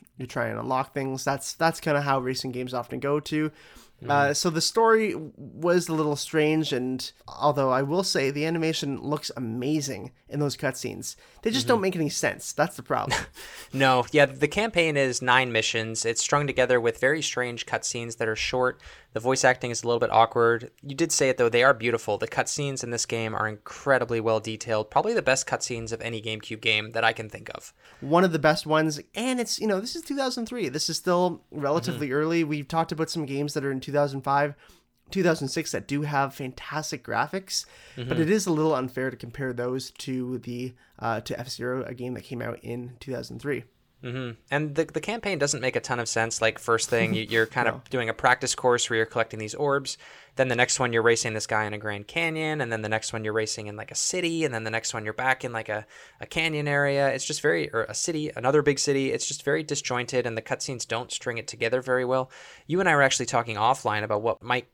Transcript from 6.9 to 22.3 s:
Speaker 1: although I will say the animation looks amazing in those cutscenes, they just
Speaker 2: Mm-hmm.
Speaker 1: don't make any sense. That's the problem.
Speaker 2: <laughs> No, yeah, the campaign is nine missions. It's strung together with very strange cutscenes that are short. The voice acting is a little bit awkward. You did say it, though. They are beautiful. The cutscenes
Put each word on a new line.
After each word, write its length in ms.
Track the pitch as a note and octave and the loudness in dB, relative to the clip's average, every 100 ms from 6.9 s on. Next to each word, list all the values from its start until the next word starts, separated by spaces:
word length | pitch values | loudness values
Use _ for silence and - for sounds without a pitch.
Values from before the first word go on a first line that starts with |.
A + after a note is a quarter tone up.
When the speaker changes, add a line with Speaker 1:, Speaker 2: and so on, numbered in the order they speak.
| B2+ - - - | -4 -6 -12 -16
Speaker 1:
although 420 | - D3 C#3 C3 | 0 2 4 2
I 120 | B2+ | 2
will 220 | C#3 F3 | 2 0
say 260 | F#3 E3+ C3+ | 0 0 0
the 160 | C#3+ D#3 | 0 0
animation 560 | E3 D#3+ D#3 C#3+ B2+ | 0 0 0 -2 -4
looks 280 | C3 D3 - C3+ | -4 -4 -4 -6
amazing 720 | A#2 A#2+ C3 D#3 C3+ G2 - - - | -6 -4 -2 0 -2 -6 -10 -16 -8
in 100 | C#3+ | -2
those 160 | D3 - | -2 0
cutscenes, 580 | C#3 - A#2 G2 - - - - | -4 -4 -6 -8 -10 -12 -18 -6
they 100 | A3+ | -2
just 140 | A3+ A2+ | 0 4
Speaker 2:
Mm-hmm. 20 | |
Speaker 1:
don't 80 | A#3 | 2
make 140 | F#3 F3+ | 2 0
any 100 | D3 | -2
sense. 420 | - C3+ G2 - | 0 -2 -2 -4
That's 240 | - D#3+ - | 0 -2 -2
the 80 | |
problem. 340 | - B2+ G#2 - - | -2 -2 0 -2 -4
Speaker 2:
<laughs> 40 | - - - - | -12 -18 -18 -6
No, 320 | C3 C3+ B2+ A#2+ | 2 6 6 4
yeah, 140 | D3+ C#3 | 6 6
the 220 | C3 D3+ | 4 0
campaign 500 | G3+ A3+ F3 D#3+ C#3+ | 2 0 2 2 4
is 240 | C3 A#2+ | 2 2
nine 300 | B2+ B2+ B2+ | 4 4 4
missions. 520 | A2 - A#2 A2 A2+ | 2 2 0 -2 -2
It's 200 | A2+ A#2 | -2 0
strung 240 | - D3 C#3+ | 2 2 2
together 340 | C3 B2 B2 | 2 4 4
with 180 | A#2 - | 2 2
very 220 | C3 D#3 | 2 2
strange 460 | B2 B2 B2 A#2+ - | -2 -2 -4 -6 -4
cutscenes 500 | A2 - A#2+ A#2 A2+ | -4 -4 -6 -6 -4
that 100 | A2 | -2
are 80 | A2 | -2
short. 460 | - B2+ B2+ - - - _ | -2 2 0 -2 -12 -20 _
The 60 | A2+ | -4
voice 240 | B2 C3 | 0 4
acting 260 | C3 B2+ B2 | 4 4 0
is 140 | A#2 | -4
a 20 | A#2 | 0
little 120 | A#2+ | 0
bit 120 | A2 | 4
awkward. 600 | A2 A2+ A#2+ A#2 A#2 B2 _ | 6 6 6 4 4 -2 _
You 140 | C#3 C#3 | -8 -2
did 160 | D#3+ | 0
say 180 | - C3+ | 4 2
it, 80 | B2+ | 4
though. 120 | A#2 | 4
They 120 | A#2+ | 6
are 140 | C3 A#2+ | 6 6
beautiful. 420 | A#2 A2+ - G2+ | 2 0 0 -2
The 100 | |
cutscenes 560 | A#2 | -2